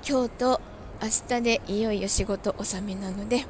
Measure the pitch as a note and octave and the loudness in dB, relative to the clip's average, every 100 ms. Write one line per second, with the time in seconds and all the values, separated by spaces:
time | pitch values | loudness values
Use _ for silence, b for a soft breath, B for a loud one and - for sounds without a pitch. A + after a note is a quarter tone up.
0 | - C4+ A#3+ - B3 B3+ - - - - | 0 0 0 0 2 2 -2 -16 -16 -8
1 | A3 - - A#3+ A#3 A#3 - G3+ A3 G#3 | 2 2 2 0 2 2 0 -2 0 0
2 | F#3+ - G3 G3 - - G#3 F#3+ G3+ F#3+ | 4 2 4 -2 -2 0 0 0 0 -6
3 | G3 F#3+ G#3 B3 C#4 | -6 -6 -2 -2 -2